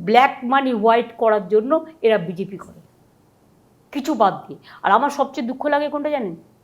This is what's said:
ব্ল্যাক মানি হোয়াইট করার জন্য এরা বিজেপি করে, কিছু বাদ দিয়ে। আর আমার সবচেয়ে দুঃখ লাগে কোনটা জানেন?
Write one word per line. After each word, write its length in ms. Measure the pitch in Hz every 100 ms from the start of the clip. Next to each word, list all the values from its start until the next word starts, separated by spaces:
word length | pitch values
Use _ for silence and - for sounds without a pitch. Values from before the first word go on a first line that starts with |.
| 175
ব্ল্যাক 260 | 233 262 262 240
মানি 200 | 277 262 226
হোয়াইট 280 | 226 233 233 -
করার 220 | 226 214 180
জন্য 180 | 214 240 311 320 - 226
এরা 120 | 214 170
বিজেপি 300 | 175 190 190 -
করে, 160 | - - _ _ _ _ _ _ _ _ _ _
কিছু 180 | 294 269 247
বাদ 140 | 196 147 -
দিয়ে। 140 | - - -
আর 60 | 185 214
আমার 140 | 277 277
সবচেয়ে 280 | 269 302 240
দুঃখ 120 | 254 294
লাগে 140 | 285 294
কোনটা 160 | 302 294 285
জানেন? 200 | 196 165 - _